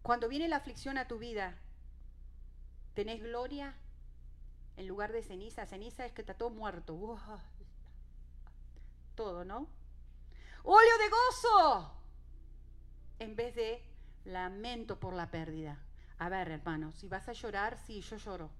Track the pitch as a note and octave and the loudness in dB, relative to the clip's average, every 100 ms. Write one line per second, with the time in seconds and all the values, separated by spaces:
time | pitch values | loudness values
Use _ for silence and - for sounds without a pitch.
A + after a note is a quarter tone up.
0 | - A#3+ A#3 C#4+ E4 D4 - - C4+ C4+ | 2 2 2 0 2 0 -2 -8 -4 -4
1 | B3 A#3 A#3+ G#3+ F#3 F3 - - - - | -4 -6 -6 -4 -4 -6 -14 -14 -14 -14
2 | - - - - - - - - - - | -14 -14 -14 -14 -14 -14 -14 -14 -8 -4
3 | G#3 A3+ A3+ A#3+ B3+ C#4+ C#4 C4+ - - | -4 -4 -6 -4 -4 -6 -8 -10 -14 -14
4 | - - - - - - - - F#3+ G3 | -16 -14 -16 -14 -14 -14 -14 -12 -8 -4
5 | G#3 A3+ A3 F#3 G#3+ A3+ G3 G3 A3+ - | -2 -2 -6 -10 -10 -10 -10 -10 -10 -8
6 | B3 A#3+ G#3+ F#3+ A#3 A3 G#3+ F3 E3+ D#3+ | -8 -8 -10 -4 -4 -2 -6 -6 -8 -8
7 | G#3+ A3+ G#3 G3+ - - - - - - | -8 -8 -10 -12 -12 -14 -14 -14 -14 -14
8 | - - - - - - - - - - | -14 -14 -14 -14 -14 -14 -14 -12 -14 -14
9 | - - G#3+ F3 F3+ A3 D4 - - - | -12 -6 -4 -4 -6 -6 -8 -10 -14 -14
10 | - - - - - - - G4+ A4+ A#4 | -14 -14 -14 -14 -14 -8 12 12 12 12
11 | G#4+ A4 B4+ B4+ A#4 G4+ D#4 G#3+ D3+ - | 8 8 6 6 10 10 10 8 2 -10
12 | - - - - - - - - - - | -12 -14 -14 -14 -14 -14 -14 -14 -14 -14
13 | - - A3 G#3+ A#3+ A#3 A3 A#3 - - | -12 -10 -6 -2 -2 0 0 -2 -8 -14
14 | - - F#3+ F3+ F#3 G3 A#3 A#3 A3 F#3 | -14 -14 -6 -2 -2 -2 -4 -4 -6 -4
15 | F#3 F#3 E3+ E3 D#3+ D#3+ D#3 C#3+ - - | -4 -4 -2 -4 -4 -4 -6 -8 -12 -14
16 | - - E3+ F#3+ E3+ D#3 E3+ D#3 D#3 - | -14 -4 -2 0 -2 -4 -2 -2 -4 -8
17 | F#3+ F#3+ - A#3 A3+ G3+ G#3+ A#3 - G#3 | -6 -6 -6 -6 -4 0 0 -2 -8 -10
18 | F3+ G#3+ G#3+ F3+ D3+ - | -8 -8 -8 -8 -8 -10